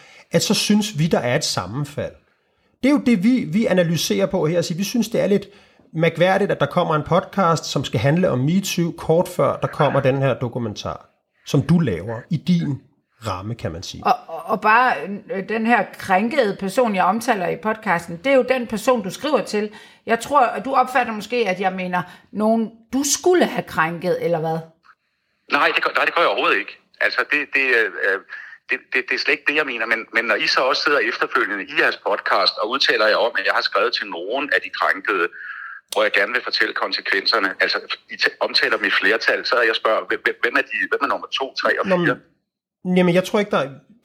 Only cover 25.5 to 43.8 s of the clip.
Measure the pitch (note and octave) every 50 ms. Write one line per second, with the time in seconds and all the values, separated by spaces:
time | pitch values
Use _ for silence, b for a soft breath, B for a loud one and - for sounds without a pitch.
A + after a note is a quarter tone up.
25.5 | - C#3+ D#3 E3+ D3+ - - - - - C#3+ - - E3 E3+ C3 G2+ A#2 D3+ E3+
26.5 | C3+ G2+ G#2 - - - _ _ _ - A#2 G#2+ - - B2 - C#3+ D3 D3+ -
27.5 | - C#3 C3+ C3 B2 A#2 A2 G2 F2+ - - G2 F#2+ G2 F#2 - B B B B
28.5 | B B B - - - - _ - B2 A#2+ - A#2+ A#2 - C3+ D3+ D3+ - -
29.5 | C#3+ D3+ D3+ C#3 B2 A2+ A2 A2+ A2+ A2 G#2+ - A2+ A#2 A#2 A2+ G#2 G#2 D#3 D#3
30.5 | - - C3+ C3 C#3+ - - D#3 D3 C3+ G#2+ A2+ - - - - - B2+ A2+ -
31.5 | G2+ G2 F#2+ - D3 D#3 D3+ B2 A2 - - G2 G2+ - - - A#2+ G#2 F#2 F#2+
32.5 | - - - A2 B2+ C3+ - - C3 A2+ G#2+ A2 F#2+ E2+ G#2 A#2 - G2 F#2+ G2
33.5 | G2 A#2 B2 - - G2 G#2+ B2 - - G2+ G2+ F2+ E2+ F2 G2+ A#2+ C#3 D3 C3
34.5 | - F#2+ - F#2+ - - F2+ D#2+ E2+ F#2+ F#2+ A2 G#2 F#2 E2+ - B B B B
35.5 | B B B B B B B B - G#2 G#2+ G#2 - G#2 G2+ G#2+ - B2 - G#2+
36.5 | - - A2 G#2 - - A2+ G2 - - - - F#2+ G2 G2 - A2+ A2 G2 F#2+
37.5 | F#2 - - - - - - - - - _ - - - - - - - A#2 -
38.5 | - - - B2+ - G#2 G2+ F#2+ - - G2+ - A2 - - - - - - -
39.5 | B2+ A#2+ A#2+ A2+ A2 - - A2+ A2 A2 G#2+ - A2+ G#2+ - A2+ G#2+ - - A#2+
40.5 | A#2+ C#3 C3+ - - - - - - - - - G2+ F2 - - - - - -
41.5 | - - - A2 - - F#2+ G2 F#2 - F3 - - - - _ _ _ _ _
42.5 | _ _ _ _ _ _ - F#3 F3+ F3+ F3+ F3+ E3+ F#3 F3+ - - G#3+ G3+ G3+
43.5 | - F3+ C3+ C#3 C3+ -